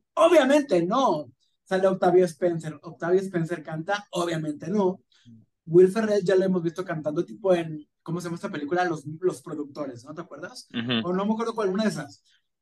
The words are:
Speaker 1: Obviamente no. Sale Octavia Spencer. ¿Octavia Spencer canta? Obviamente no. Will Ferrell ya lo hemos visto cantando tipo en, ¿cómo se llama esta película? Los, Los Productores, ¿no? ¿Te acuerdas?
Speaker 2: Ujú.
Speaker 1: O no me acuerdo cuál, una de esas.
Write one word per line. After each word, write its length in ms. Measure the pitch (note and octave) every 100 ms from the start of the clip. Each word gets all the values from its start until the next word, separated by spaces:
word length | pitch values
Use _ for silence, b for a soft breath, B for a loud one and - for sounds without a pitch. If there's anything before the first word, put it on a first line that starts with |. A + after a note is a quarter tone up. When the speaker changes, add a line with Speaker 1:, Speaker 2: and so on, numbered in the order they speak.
| _
Speaker 1:
Obviamente 680 | - E4 E4 C4 D4 C#4+ F3
no. 460 | F3 B3 B3 - - _ _ _
Sale 240 | _ F#3+ F#3+
Octavia 400 | F#3+ F3+ F3+ F3+
Spencer. 520 | - F3+ E3 D#3 -
¿Octavia 400 | F3 D#3+ E3+ F#3
Spencer 400 | F#3+ F3+ E3 E3
canta? 440 | E3 D#3+ E3 G3+ -
Obviamente 580 | F3+ E3+ D#3+ D#3 D3 D#3
no. 320 | G#3 F#3 F#3+ _ b b A2+ _ _
Will 240 | - E3+ F#3
Ferrell 320 | G#3+ G#3+ G#3
ya 140 | F3+ F#3
lo 80 |
hemos 180 | F#3+ F#3
visto 220 | E3 F3
cantando 400 | F#3 D#3+ D3 C3
tipo 300 | A#2 G#2+ F#3+
en, 340 | F3 D#3+ D3+ - _
¿cómo 180 | - F3
se 40 |
llama 100 | E3+
esta 160 | E3+ G3
película? 340 | E3 C#3+ F3+
Los, 220 | F3 D#3 D3+ D#3
Los 200 | F#3 -
Productores, 640 | E3+ D3 C#3 D3+ C#3 A#2+
¿no? 80 | C3
¿Te 80 | D#3
acuerdas? 480 | E3 C#3+ F3+ - -
Speaker 2:
Ujú. 340 | A#2+ A#2 A2+ E3+
Speaker 1:
O 60 |
no 100 | F#3
me 80 | G3+
acuerdo 220 | A3 A3+
cuál, 160 | A3 G3+
una 140 | F#3+
de 40 | G#3+
esas. 340 | D3+ - - _ _ _ _